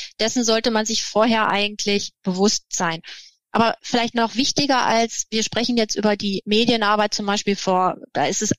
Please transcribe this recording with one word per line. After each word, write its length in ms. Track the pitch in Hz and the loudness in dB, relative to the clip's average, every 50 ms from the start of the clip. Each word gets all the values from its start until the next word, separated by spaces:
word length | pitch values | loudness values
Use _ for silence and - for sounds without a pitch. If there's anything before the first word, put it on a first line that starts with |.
| - - - - | -12 -10 -4 -2
dessen 240 | 214 220 - 254 233 | -2 0 0 0 0
sollte 260 | 226 220 226 - 247 | 2 2 2 2 0
man 160 | 220 214 214 | 0 0 0
sich 160 | 220 220 - | -2 -2 -4
vorher 460 | - - - 208 220 247 226 220 214 104 | -4 -2 2 2 4 4 4 2 2 2
eigentlich 640 | 190 202 202 208 208 - - 202 202 202 - - - _ | 0 0 -2 -2 -4 -4 -2 0 0 0 -2 -6 -12 _
bewusst 500 | - 196 180 185 196 220 - - - - | -4 -4 0 2 2 2 2 0 -4 -6
sein. 280 | - - 185 165 160 165 - - - - - - _ _ _ _ | -6 -4 -2 -2 -4 -6 -8 -14 -18 -18 -20 -20 _ _ _ _
Aber 260 | - 214 233 220 - - | 0 2 2 2 0 -2
vielleicht 340 | - - - 240 233 233 - | -4 -2 -2 0 0 0 0
noch 220 | 233 226 220 - | -2 -2 0 0
wichtiger 480 | 226 277 - - 294 285 262 269 247 - | -2 -2 0 0 0 0 2 2 2 2
als, 420 | - 220 226 233 226 - - - - | 2 2 2 0 0 -2 -6 -8 -4
wir 120 | 220 220 | -4 -4
sprechen 360 | 220 - - 220 233 247 240 233 | -4 -2 -2 -2 -2 0 0 0
jetzt 180 | 220 - - | 0 0 0
über 200 | - 208 214 208 | 0 0 0 0
die 260 | 202 214 202 190 - - | 0 -2 -4 -4 -4 -2
Medienarbeit 680 | 202 208 220 240 247 240 226 208 202 214 208 208 208 - | 0 2 2 4 2 2 2 2 2 2 2 2 0 -2
zum 100 | - 208 | -4 -2
Beispiel 320 | 202 202 208 - 202 202 | -2 -2 -2 0 -2 -2
vor, 400 | - - 196 185 185 185 185 - - - - | -2 0 0 2 2 2 0 0 -4 -10 -6
da 140 | - - 147 | -2 -2 0
ist 160 | - 202 - | 0 -2 -2
es 100 | 214 202 - | -2 -2 -2